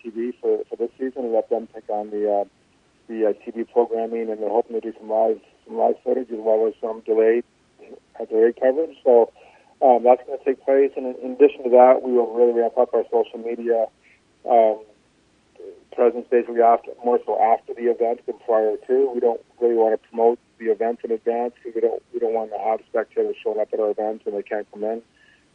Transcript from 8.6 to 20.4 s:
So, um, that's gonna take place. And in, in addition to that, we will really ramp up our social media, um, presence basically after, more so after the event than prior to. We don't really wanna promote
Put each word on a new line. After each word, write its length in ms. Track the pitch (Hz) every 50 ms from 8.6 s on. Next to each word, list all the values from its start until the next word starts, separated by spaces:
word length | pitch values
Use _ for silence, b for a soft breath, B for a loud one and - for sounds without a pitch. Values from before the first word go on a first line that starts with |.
| 131 131 131 156 165 151 139 _ -
So, 280 | 135 120 117 113 - b b b b b b b b b -
um, 220 | 143 131 123 113 117
that's 180 | 120 127 - -
gonna 160 | - 135 131 -
take 180 | 139 127 _ -
place. 280 | 139 135 139 143 135 -
And 120 | 139 131
in, 80 | 127 127 - 123
in 80 | 127
addition 320 | 127 - 147 139 - - -
to 60 | 120
that, 300 | 123 123 123 127 131 - -
we 80 | 127
will 220 | 123 120 113 110 113
really 200 | 120 123 120 117
ramp 240 | 117 117 113 -
up 160 | 123 120 - -
our 120 | 113 -
social 340 | - 120 113 107 - - 117
media, 480 | 113 117 120 117 117 117 113 113 110 - _ b b b b b b _ _ _ -
um, 340 | - 120 113 110 107 104 - - _ _ _ _ _ _ _ _ _ _ _ _ _ _ - 87 98 - - _ _ -
presence 320 | 123 123 117 117 120 - -
basically 320 | 127 120 120 120 120 117
after, 300 | 117 117 120 - - 120 - - 120
more 160 | 120 120 117 -
so 160 | 117 - -
after 320 | 107 113 113 - _ - 127
the 160 | 120 120 120
event 360 | 113 - 117 117 120 - -
than 120 | 123 113 - -
prior 320 | 120 113 110 110 107 104 - -
to. 240 | - 127 131 - 127 120
We 60 | 120
don't 220 | 123 117 117 - _ _ _ -
really 160 | 120 120 117
wanna 220 | 113 110 110 110
promote 400 | - _ _ 117 113 117 117 120 _